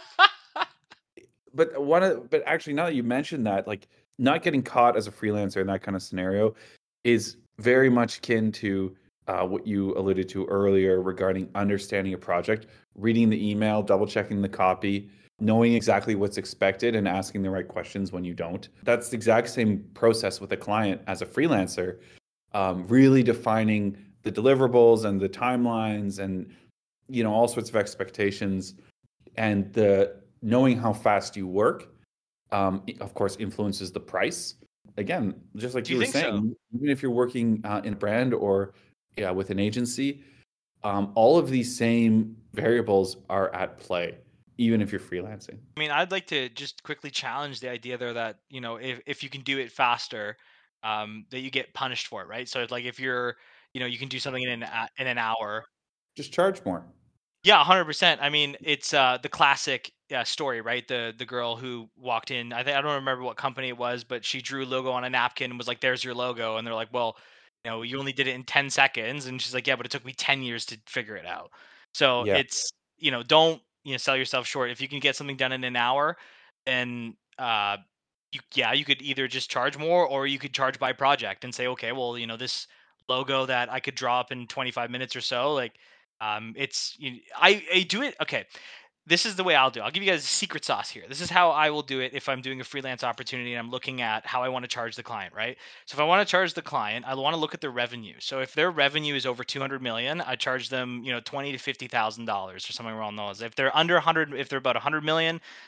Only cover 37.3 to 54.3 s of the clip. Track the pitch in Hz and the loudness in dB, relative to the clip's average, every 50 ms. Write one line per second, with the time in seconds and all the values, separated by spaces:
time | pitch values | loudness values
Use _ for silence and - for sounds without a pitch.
37.3 | 123 123 117 117 110 107 110 107 104 104 - 113 104 - - 104 107 117 127 131 | 0 0 2 2 2 0 0 -4 -4 -4 -2 -4 -4 -2 -2 0 2 2 2 2
38.3 | 117 - - 101 98 98 98 98 - _ _ _ _ _ _ _ _ - 104 92 | 0 0 2 2 2 2 0 -2 -8 _ _ _ _ _ _ _ _ -6 -4 -2
39.3 | 92 95 95 98 98 98 101 104 107 123 123 117 - - 135 139 139 139 - - | -2 -2 -2 -2 0 0 0 0 0 -2 -4 -4 -2 -2 -2 -4 -4 -6 -14 -20
40.3 | _ _ _ _ _ _ _ _ _ _ - 104 98 101 98 101 - 113 110 123 | _ _ _ _ _ _ _ _ _ _ -4 -2 0 0 -2 0 4 6 8 8
41.3 | 160 170 147 131 131 127 117 - - - 117 117 117 117 117 113 110 110 110 110 | 8 6 6 4 0 0 0 0 -2 0 2 4 4 6 6 6 6 6 4 2
42.3 | - - _ _ - 107 113 113 120 120 107 104 101 98 95 92 - - - - | -4 -14 _ _ -8 0 2 4 4 4 4 4 4 4 4 2 -2 -10 -8 -2
43.3 | 92 98 95 92 - 90 92 - - - - - 92 87 87 - - - - _ | 0 0 0 0 0 -4 -4 -6 -6 -16 -8 -4 -2 -2 -2 -4 -6 -12 -20 _
44.3 | _ _ _ _ _ - 120 113 113 110 101 101 104 95 - - 90 90 87 107 | _ _ _ _ _ 0 2 4 4 4 2 0 -4 -8 -8 -8 -8 -8 -8 -8
45.3 | 107 98 - - - - - _ _ 156 156 151 143 151 180 180 190 196 185 - | -12 -16 -16 -18 -20 -20 -20 _ _ -6 -4 -2 0 0 0 0 -2 -6 -4 -4
46.3 | 165 143 127 127 113 123 143 135 - - _ - 151 - - 143 127 - 135 127 | -4 -4 -4 -4 -8 -10 -12 -12 -14 -14 _ -10 -10 -10 -10 -8 -8 -8 -6 -6
47.3 | 117 139 147 143 131 110 131 127 123 117 113 123 127 117 123 120 117 117 113 110 | -6 -6 -6 -8 -10 -10 -8 -8 -8 -8 -8 -8 -6 -6 -6 -6 -4 -4 -6 -6
48.3 | 107 - _ _ 135 131 123 117 117 113 123 131 123 123 - 143 143 - 151 135 | -8 -12 _ _ -14 -10 -10 -10 -10 -8 -8 -8 -8 -8 -8 -10 -8 -8 -8 -12
49.3 | 131 139 127 139 139 135 127 117 - - 135 120 120 120 - - - 110 104 104 | -12 -10 -6 -4 -4 -4 -4 -6 -2 0 2 2 2 0 -4 -10 -8 -8 -8 -8
50.3 | 107 - _ _ _ _ _ _ _ _ - 110 107 107 107 107 107 110 104 _ | -10 -12 _ _ _ _ _ _ _ _ -6 -4 -4 -4 -4 -8 -10 -14 -16 _
51.3 | 131 131 131 135 123 135 123 - _ - 135 127 123 117 - - - 101 92 - | -12 -10 -10 -4 -4 -4 -4 -4 _ -6 -6 -6 -4 -6 -8 -8 -10 -10 -10 -10
52.3 | 110 120 127 - - 131 120 113 123 123 120 123 120 - 131 131 127 123 123 120 | -10 -10 -10 -8 -6 -6 -6 -4 -6 -6 -6 -8 -8 -6 -6 -4 -2 -2 -4 -4
53.3 | 117 - _ - - - _ _ _ 123 127 120 120 113 135 131 131 127 - 143 | -6 -10 _ -20 -20 -20 _ _ _ -6 -6 -6 -6 -8 -8 -8 -8 -6 -6 -6